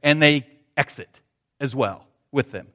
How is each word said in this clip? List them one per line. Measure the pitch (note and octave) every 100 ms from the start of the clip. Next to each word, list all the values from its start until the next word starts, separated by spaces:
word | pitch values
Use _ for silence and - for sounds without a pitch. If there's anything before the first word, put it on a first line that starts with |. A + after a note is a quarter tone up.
and | D3 D3+
they | D3+ D3 B2+ _ _ -
exit | C#3 - A2 _ _ _ _ _
as | C#3
well | B2 G#2+ F#2+ _ _ _
with | C#3 B2+
them. | G2+ -